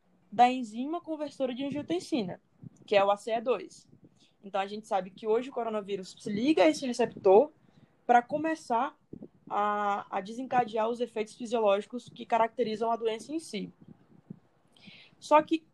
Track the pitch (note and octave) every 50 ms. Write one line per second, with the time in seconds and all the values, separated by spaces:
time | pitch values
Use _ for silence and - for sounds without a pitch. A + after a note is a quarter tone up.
0 | _ _ _ _ _ - G3+ A3 B3 B3 B3+ C4 A#3+ G#3 G#3+ A#3 C4 D4 E4+ E4+
1 | - D#4+ D#4 D4 D4+ C#4 - - C4+ B3 B3 B3 C#4 C#4+ B3+ D4 - - E4 F#4
2 | - - E4 B3 F#3+ F#3 - - _ _ _ - - - _ _ - - G#3 G3
3 | G3 G3+ G3+ G3+ - A#3 A3 A#3+ A3 B3+ A3 F3+ - - - - _ _ - _
4 | _ - _ _ _ _ _ _ - G3 G3+ G3 G3 G3 G#3 A3 - - G#3+ F#3+
5 | F#3 F#3+ F#3+ - A3+ G#3+ A3 B3 B3+ C#4 - A#3+ A3+ A3+ G#3+ G#3+ G3 G3 G3 F#3
6 | F#3 - - - - A3 G3+ G#3 B3 D4+ D#4 F#4 - D#4 D4+ - C#4 B3 A#3+ -
7 | A#3 A#3 - - - F#3+ F#3+ A3 D4 - - _ _ _ _ - _ _ _ _
8 | _ - A#3+ A#3+ B3 - C#4+ D4+ D4+ D#4+ D#4+ D#4+ - - A#3 A3+ C4+ D4+ - _
9 | _ - - - - - _ _ - - - G#3 G#3 G#3 G#3 G#3 G#3 G3+ G3+ G#3
10 | - - G3+ G3 F#3+ G#3+ A3+ B3 C4 - C4 B3 A#3+ G#3 A3 A3 G#3+ A3+ A#3+ A3+
11 | A#3+ A3+ - G#3+ G#3+ G#3+ - - B3 G#3 A#3+ A3+ A3 G3+ G3 G#3 G#3 - B3 A#3+
12 | - - - - A3+ - A#3 A3 A3+ A3+ - B3+ A#3 G#3+ G#3+ G3+ A#3 A3+ A#3 A3+
13 | A#3 A3 A3 A3 A3 C4+ D#4 E4 - - A3 F#3+ F#3 F3 - _ - - - _
14 | _ _ _ _ _ - - - _ _ _ _ _ _ _ _ - - - -
15 | - _ _ _ - - D4+ D#4 D4+ - D#4+ D#4+ _ _